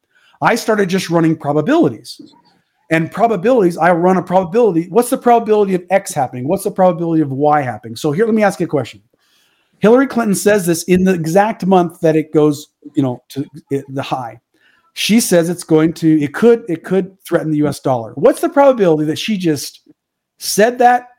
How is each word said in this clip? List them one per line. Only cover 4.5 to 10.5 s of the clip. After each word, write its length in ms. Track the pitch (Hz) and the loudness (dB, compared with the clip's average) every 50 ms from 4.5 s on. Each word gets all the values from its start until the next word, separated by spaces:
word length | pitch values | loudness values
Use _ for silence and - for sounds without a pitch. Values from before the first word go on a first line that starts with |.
| 165 233 247 214 175 165 170 180 | 0 2 2 2 2 0 -2 -2
What's 200 | 160 220 247 240 | 0 0 0 0
the 80 | 269 | -2
probability 580 | 262 - 247 240 233 214 214 214 208 208 196 185 | -2 2 2 2 2 2 2 2 2 2 0 -2
of 80 | 175 180 - | -4 -2 0
X 240 | 185 196 196 - - | -2 -2 -2 -2 -4
happening? 340 | 151 135 127 - 123 123 | -4 -4 -4 -6 -8 -4
What's 160 | 143 180 196 - | -4 -4 -4 -4
the 80 | 208 | -6
probability 500 | 190 - 185 185 175 165 170 165 165 160 | -2 2 2 2 2 0 -4 -2 0 0
of 100 | 156 139 | 0 -2
Y 300 | 135 131 147 147 151 151 | -2 -2 0 2 2 2
happening? 340 | 139 123 113 104 - 117 117 | 0 -4 -8 -10 -12 -16 -12
So 160 | - - 156 | -6 -4 -4
here, 140 | 143 170 226 | 0 0 0
let 80 | 220 214 | 0 0
me 100 | 220 214 | 0 0
ask 160 | 196 180 - | 0 0 -2
you 60 | 180 | -6
a 40 | 156 | -4
question. 320 | - 143 120 - - 101 _ _ _ _ _ _ _ _ _ _ _ _ _ _ _ - | -4 -4 -4 -6 -10 -20 _ _ _ _ _ _ _ _ _ _ _ _ _ _ _ 0
Hillary 280 | - 202 233 254 277 | 2 4 4 4 2
Clinton 280 | 269 - 240 233 214 190 | 2 -2 -2 -2 -2 -2
says 300 | - - 202 | 0 2 2